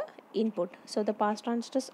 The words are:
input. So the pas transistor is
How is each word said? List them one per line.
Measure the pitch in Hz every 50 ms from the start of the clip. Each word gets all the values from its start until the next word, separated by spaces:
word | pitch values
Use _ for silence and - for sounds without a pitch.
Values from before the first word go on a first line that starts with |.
| 605 - - - - - -
input. | - 220 226 208 - 175 180 - - -
So | - - - 208
the | 208 208
pas | - 214 208 214 208
transistor | - 240 233 233 233 - - 269
is | 262 -